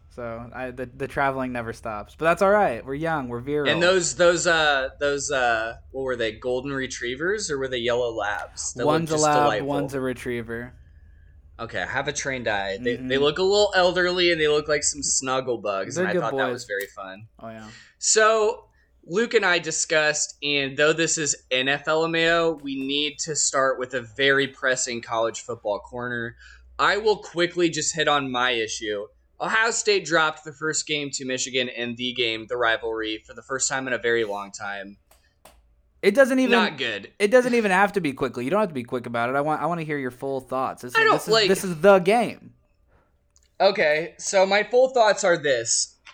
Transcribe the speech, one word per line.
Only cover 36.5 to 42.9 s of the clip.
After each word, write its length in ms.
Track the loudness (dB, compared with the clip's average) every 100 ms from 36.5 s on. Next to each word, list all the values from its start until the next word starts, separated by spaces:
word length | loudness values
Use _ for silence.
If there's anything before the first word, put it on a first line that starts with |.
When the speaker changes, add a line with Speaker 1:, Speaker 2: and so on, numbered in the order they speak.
Speaker 2:
Not 260 | 4 2 0
good. 340 | -4 -4 -8 -2
Speaker 1:
It 120 | 4
doesn't 220 | 4 4 2
even 160 | 2
have 220 | 4 4
to 80 | 2
be 120 | -2
quickly. 300 | 0 -2 -2
You 80 | -2
don't 80 | 0
have 100 | 0
to 60 | -4
be 80 |
quick 220 | -6 -6 -4
about 240 | -2 0
it. 60 | 0
I 60 |
want, 200 | 0 0
I 40 | -2
wanna 160 | -4
hear 140 | -4 -4
your 140 | -6
full 280 | -6 -6 -6
thoughts. 400 | -4 -2 -2 -4
This 140 | -4 2
Speaker 2:
I 60 |
Speaker 1:
is, 40 | 4
Speaker 2:
don't, 80 | 4
Speaker 1:
this 120 | 2
is, 60 |
Speaker 2:
like 140 | 2 4
Speaker 1:
this 160 | 2
is 180 | -2 4
the 180 | 6 8
game. 540 | 6 2 0 -6 -16 -20 _ _ _